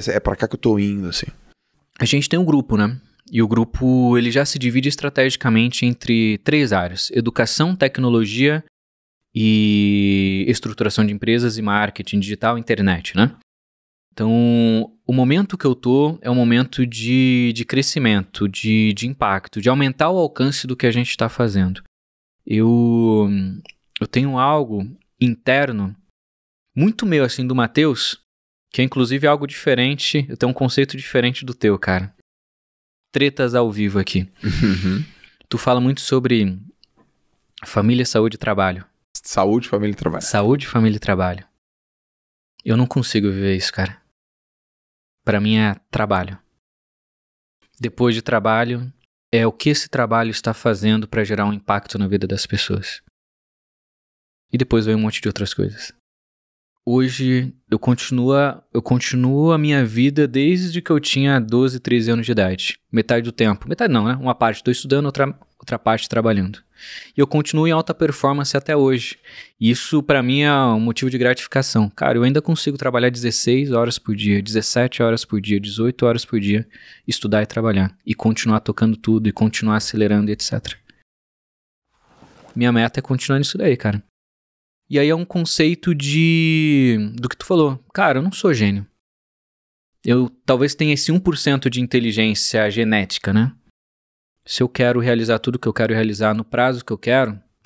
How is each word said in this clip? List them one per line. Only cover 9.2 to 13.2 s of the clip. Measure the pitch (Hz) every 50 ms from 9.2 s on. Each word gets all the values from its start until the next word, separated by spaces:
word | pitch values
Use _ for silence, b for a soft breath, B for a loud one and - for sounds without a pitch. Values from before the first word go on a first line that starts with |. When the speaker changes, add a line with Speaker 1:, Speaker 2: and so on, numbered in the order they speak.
| _ _ -
Speaker 2:
e | 113 110 110 110 107 107 107 104 104 101 101 101 101 101 101 98 98 98 95 95 95 98 -
estruturação | 120 - - 113 104 - 113 104 - - 107
de | 104 104
empresas | 101 - 110 113 120 120 120 107 113
e |
marketing | 110 104 101 104 104 101 - - 98 - - 101
digital, | 95 101 107 - - 113 120 117
internet, | 113 - 113 101 101 95 90 82 - - -
né? | 92